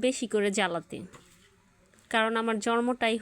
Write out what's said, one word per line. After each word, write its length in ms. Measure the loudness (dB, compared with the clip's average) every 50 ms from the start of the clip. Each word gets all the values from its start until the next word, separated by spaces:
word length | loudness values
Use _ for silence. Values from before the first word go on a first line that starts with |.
| 0
বেশি 220 | 0 0 -2 -4 -2 0
করে 140 | 0 0 2 2 0
জ্বালাতে, 400 | 0 0 -2 -4 -6 -8 -12 -14 -14 -16 -18 -20 -20 -20 -20 -20 -20 _ _ _ _ _ _ _ _ _ _ -20 _ _
কারণ 220 | 0 2 2 2 0 0
আমার 160 | 0 0 -2 0 0
জন্মটাই 500 | 0 2 2 2 0 0 0 0 0 0 0